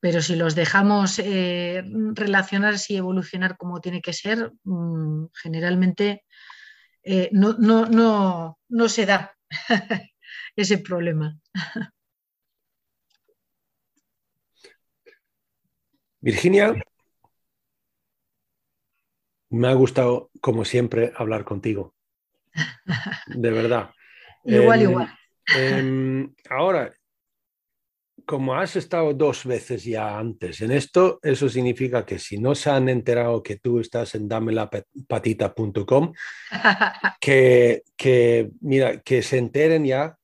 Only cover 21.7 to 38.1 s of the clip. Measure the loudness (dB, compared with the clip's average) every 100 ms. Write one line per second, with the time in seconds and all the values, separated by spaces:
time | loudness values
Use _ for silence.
21.7 | -4 -8 _ _ _ _ _ _ -8 -8
22.7 | -8 -6 -6 -6 -12 -10 -2 -2 0 0
23.7 | 0 -4 _ _ -20 -20 _ 2 6 8
24.7 | 8 4 2 -2 -10 _ _ -2 0 2
25.7 | 0 0 -2 -2 -2 -6 _ -8 -2 0
26.7 | 0 -2 _ _ _ _ _ _ _ _
27.7 | _ _ _ _ _ -8 -4 -2 -2 -2
28.7 | -6 -4 -2 0 2 0 0 -4 -6 -6
29.7 | -10 -6 -6 -6 -6 -8 -8 -12 -8 -2
30.7 | -2 0 2 2 2 -2 0 0 0 -2
31.7 | -2 -2 -2 -4 -10 -8 -4 -2 0 0
32.7 | 2 2 0 0 0 0 -2 -4 -6 -2
33.7 | -2 -2 -6 -6 -6 -6 -4 -2 -2 -4
34.7 | -8 -10 -20 -6 -2 -2 -2 -2 -2 -4
35.7 | -4 2 2 2 -8 -18 -16 -14 0 0
36.7 | 2 -2 -2 -6 -4 4 6 8 8 6
37.7 | 2 -6 -4 2